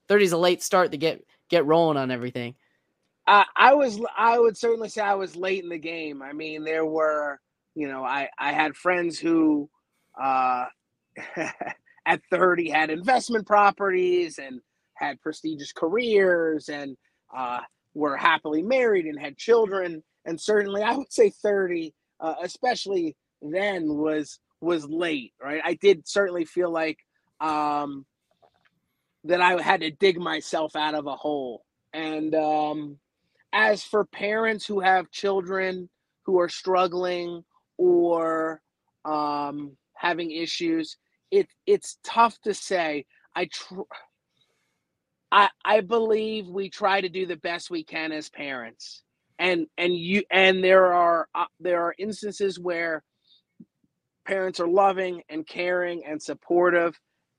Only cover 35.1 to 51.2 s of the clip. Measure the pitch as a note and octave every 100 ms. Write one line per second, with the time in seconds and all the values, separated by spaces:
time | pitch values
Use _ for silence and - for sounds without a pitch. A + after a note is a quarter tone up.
35.1 | - G3 G3 F3+ F#3+ F#3 F#3 F3 _ _
36.1 | _ - F#3 F3 - F#3 F#3 F#3 F3 F3+
37.1 | F3+ F3 F3 - _ _ - F3+ F3 E3+
38.1 | E3 E3 D#3+ D#3+ D#3 _ _ _ _ D#3
39.1 | D3+ D3 D3 C#3+ D3 C#3+ C3+ _ - F3
40.1 | E3+ E3+ D#3 E3 - E3+ E3 D#3 - _
41.1 | _ - G3+ F3 _ - G3+ - - -
42.1 | A3+ A#3 - A3 G3 - F#3 D#3+ D3 -
43.1 | _ _ E3+ F3+ - - F#3 - - -
44.1 | _ _ _ _ _ _ _ _ _ _
45.1 | _ - G3+ G3 _ F#3 A3 F3+ A#3 A3
46.1 | A3 A3 G#3+ F3+ F#3 F#3+ - G3+ G3 F#3+
47.1 | F3+ F3+ E3 F3 E3+ - F3 D3+ E3 D#3+
48.1 | D#3 D3+ - C#3+ C3 A2+ - - - _
49.1 | _ _ - F3+ F3 D#3 - F3 F3 E3+
50.1 | G3+ - F#3 F#3+ F#3+ F#3 F#3+ F3+ F3 E3+
51.1 | E3+